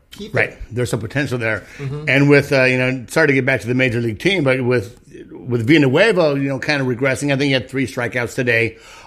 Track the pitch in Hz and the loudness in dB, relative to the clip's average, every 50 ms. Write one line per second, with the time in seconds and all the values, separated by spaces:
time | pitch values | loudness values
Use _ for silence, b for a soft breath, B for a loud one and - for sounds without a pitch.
0 | _ _ - - 202 220 - 117 107 - - - - - 107 120 123 - - 107 | _ _ -18 -16 -14 -6 -2 -2 -2 -2 -4 -10 -14 -8 -4 -4 -2 -2 -2 -6
1 | 107 104 - 139 147 - 131 123 113 113 107 101 - - - - 143 131 143 151 | -6 -6 -4 -4 -4 -4 -4 -4 -2 -4 -4 -4 -8 -12 -14 -12 -10 -8 -8 -6
2 | - - 127 139 143 143 143 143 143 - 143 131 131 127 127 127 127 127 131 131 | -4 0 2 4 6 6 6 6 6 4 2 2 2 2 2 2 0 -2 -2 -4
3 | 113 - - 160 160 147 135 135 123 135 135 127 - 113 123 127 131 127 110 120 | -8 -4 0 2 2 4 2 2 2 0 -2 -2 -2 -2 0 0 0 0 0 -2
4 | 120 117 107 - - 175 196 180 143 131 131 131 123 120 127 120 - 107 - - | -2 -4 -4 -2 -2 0 0 2 2 2 0 0 0 0 0 0 0 -4 -10 -20
5 | _ - - - - - - - - 127 117 120 110 117 160 156 143 131 123 165 | _ -20 -20 -20 -20 -18 -18 -16 -6 -4 -4 -2 2 4 4 4 4 4 4 4
6 | 208 226 202 180 165 147 139 139 139 139 135 127 - - 151 139 135 127 123 107 | 4 4 4 2 2 2 0 0 -2 -4 -4 -4 -4 -4 -2 -2 0 -2 -2 0
7 | 135 135 131 120 143 143 139 131 143 139 135 127 104 - - 135 131 110 - 131 | 0 -2 -2 -2 -2 -2 0 0 0 0 0 0 -2 -4 -4 -4 -4 -4 -4 -6
8 | 120 113 123 127 120 107 - - 127 120 117 113 113 110 - B B B B B | -6 -4 -4 -4 -4 -4 -4 -2 0 2 2 2 0 0 -4 B B B B B
9 | B | B